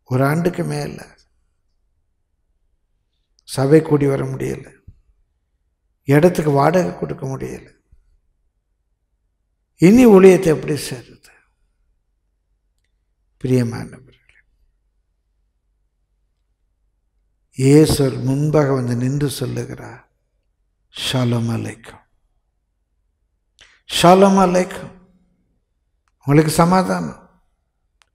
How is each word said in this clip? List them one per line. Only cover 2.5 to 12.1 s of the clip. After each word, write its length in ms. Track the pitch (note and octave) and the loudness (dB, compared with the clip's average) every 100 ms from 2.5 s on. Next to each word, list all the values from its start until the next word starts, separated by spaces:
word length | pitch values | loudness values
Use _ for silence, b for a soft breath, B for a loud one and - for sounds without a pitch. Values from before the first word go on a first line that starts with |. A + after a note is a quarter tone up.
| _ _ _ _ _ _ _ _ _ | _ _ _ _ _ _ _ _ _
சபை 380 | - - C3+ D#3 | -14 -6 2 2
கூடி 240 | D#3 D3 C#3 | 2 -2 0
வர 180 | C3+ | -2
முடியல, 500 | C3+ C3 C3 C3 C3 - - - _ _ _ _ _ _ _ _ _ _ | -6 -8 -8 -10 -14 -20 -20 -20 _ _ _ _ _ _ _ _ _ _
இடத்துக்கு 480 | - C#3+ F3 F3 D#3 | 0 2 2 0 -2
வாடகை 480 | C#3 C#3+ F3+ F3 E3+ | 0 2 0 -2 -6
கொடுக்க 280 | - C#3 C3+ | -10 -10 -10
முடியல. 480 | C3 B2+ B1 - _ _ _ _ _ _ _ _ _ _ _ _ _ _ _ _ _ _ _ _ _ | -10 -12 -14 -20 _ _ _ _ _ _ _ _ _ _ _ _ _ _ _ _ _ _ _ _ _
இனி 300 | E3 A#3 B3 | 4 6 8
ஊழியத்தை 380 | F#3+ F#3+ F3+ | 8 8 6
எப்படி 320 | E3 D3+ - D3 | 2 -2 -4 -8
செய்றது? 540 | - B2+ - - _ _ _ _ _ _ _ _ _ | -8 -14 -16 -20 _ _ _ _ _ _ _ _ _